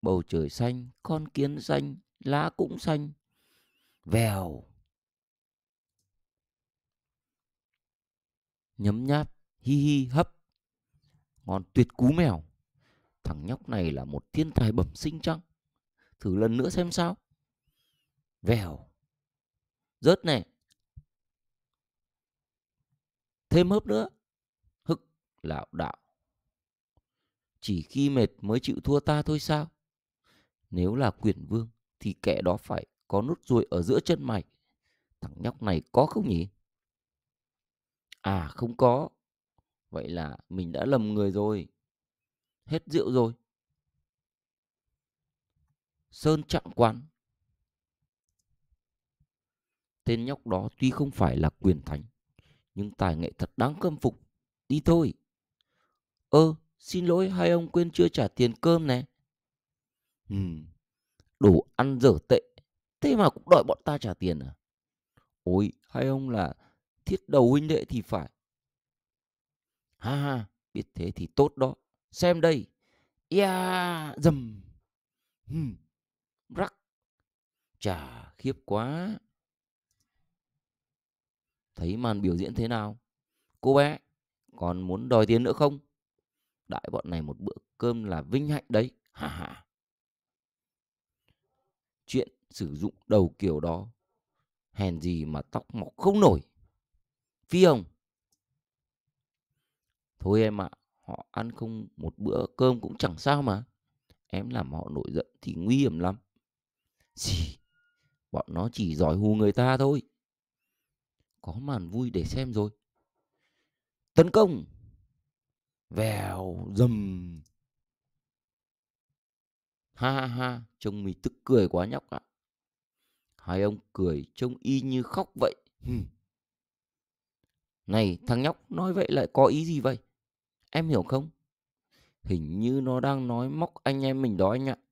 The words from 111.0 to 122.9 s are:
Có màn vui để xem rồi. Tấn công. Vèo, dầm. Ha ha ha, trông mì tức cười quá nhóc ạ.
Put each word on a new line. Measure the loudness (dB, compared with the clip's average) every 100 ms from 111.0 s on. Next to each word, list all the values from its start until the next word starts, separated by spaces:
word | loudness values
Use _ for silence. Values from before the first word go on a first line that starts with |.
| _ _ _ _
Có | -14
màn | -12 -6 -6 -6
vui | -6 -4
để | -2
xem | -4 -4 -4
rồi. | -2 -4 -6 _ _ _ _ _ _ _ _ _ _ _ _ _
Tấn | 4 6
công. | 6 4 0 -10 -18 -20 -20 _ _ _ _ _ _ _ _ _
Vèo, | -4 -2 -2 -6 -8 -8 -8 -6 2
dầm. | 2 2 -4 -8 -10 -14 -20 _ _ _ _ _ _ _ _ _ _ _ _ _ _ _ _ _ _ _ _ _ _ _ _
Ha | _ -2
ha | 0 -4
ha, | -4 -6 -6 -14 _
trông | -8 -6
mì | -8
tức | -6 -8 -10
cười | 4 4 4
quá | 0 -2
nhóc | -6 _
ạ. | -14 _ _ _ _ _ _ _